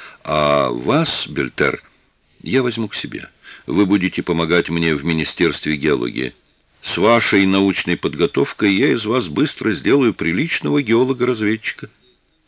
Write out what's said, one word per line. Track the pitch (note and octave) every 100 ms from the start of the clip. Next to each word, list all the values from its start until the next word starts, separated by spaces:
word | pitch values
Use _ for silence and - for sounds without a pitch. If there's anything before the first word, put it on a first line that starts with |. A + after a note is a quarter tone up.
| - -
а | - D2+ D2+ D2 C2+
вас, | A#1+ C#2 C#3+ D#3 - -
Бельтер, | C#2+ C2+ - C#2 - - _ _ _ _ _
я | - B2
возьму | B2 A2 G#2+
к |
себе. | - - G#1+ - _ - - -
Вы | D#2+ G2
будете | G2+ F2+ -
помогать | F2 E2 E2 F2 D#2+
мне | E2 E2
в | D2+
Министерстве | D2+ D#2+ D2+ - E2+ C#2+ E2 D2+
геологии. | D2+ C#2 A#1+ A1 B1+ - _ _ _ _
С | - -
вашей | G#2 A#2 A2 G2+ G2
научной | G2 G2 F#2 - E2+
подготовкой | D2+ D2 E2+ - C#3 - G#2
я | G2 C#3+
из | B2 G#2+
вас | B2+ F#2
быстро | D2 D#3 - A2+
сделаю | E2+ D#2 C#3+ B2
приличного | F#2+ E2 F2 E3 - D3 C#3+
геолога-разведчика. | A#2+ A#2 B2+ B2+ B2 A2+ G#2+ A2 - - B2 _ _ _ _ _